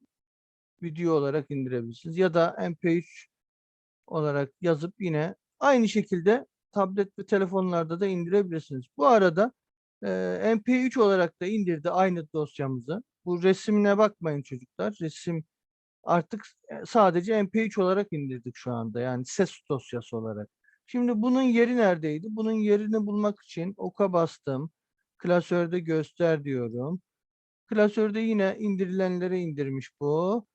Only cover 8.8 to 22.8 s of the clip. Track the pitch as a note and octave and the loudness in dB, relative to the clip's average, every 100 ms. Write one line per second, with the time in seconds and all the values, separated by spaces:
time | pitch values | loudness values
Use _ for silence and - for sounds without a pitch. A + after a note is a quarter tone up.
8.8 | B2+ - C#4+ A#3 F#3 D#3+ A3+ - _ _ | -12 0 6 6 6 4 0 -2 _ _
9.8 | _ _ G3+ F#3 F#3 F3+ G3+ A3+ A3 B3+ | _ _ -6 -4 -2 0 0 0 2 0
10.8 | B3+ B3+ G#3 F#3+ E3+ - F3+ A3 F#3 E3 | 2 2 4 4 2 -2 -4 -2 -2 -2
11.8 | D#3+ E3+ F#3+ E3+ D#3 D#3 D3+ - C3+ C3 | 0 2 2 0 -4 -4 -4 -4 -6 -6
12.8 | A#2+ F#3 - _ F3 F3 F3+ F#3 - G#3 | -6 -10 -10 _ -6 0 2 2 2 2
13.8 | G#3 G3+ G#3+ - E3 C#3+ C3+ B2+ B2+ - | 4 4 4 2 -4 -4 -6 -12 -14 -6
14.8 | G3 G#3 E3 - - E3 D#3 _ _ _ | -6 -4 -8 -8 -6 -6 -8 _ _ _
15.8 | _ _ - E3+ E3 G#3+ - _ - - | _ _ 0 0 0 -8 -16 _ -16 -14
16.8 | - A#3+ F#3+ E3+ F#3 A3 G3 A3 A3 G#3+ | 0 4 6 4 0 0 0 0 -2 0
17.8 | F#3 F#3+ G3+ D#3 C#3 B2+ B2 - - A#2+ | 0 0 -2 -4 -6 -8 -12 -10 -8 -6
18.8 | A2+ A2+ B2+ B2 B2 - F3+ - - C3+ | -6 -6 -4 -4 -4 -2 -2 -2 -8 -6
19.8 | - B2 - A#2 A2 G#2 G#2 _ _ _ | -6 -10 -8 -8 -8 -8 -12 _ _ _
20.8 | _ B3 A#3+ A3 A#3+ B3+ C4 A#3 A#3+ B3 | _ -2 0 0 2 2 4 4 4 4
21.8 | G#3 F3 D#3 D3+ G#3+ G#3+ A3 A3 G#3 G#3 | 2 2 -2 -4 -6 -6 -2 0 2 2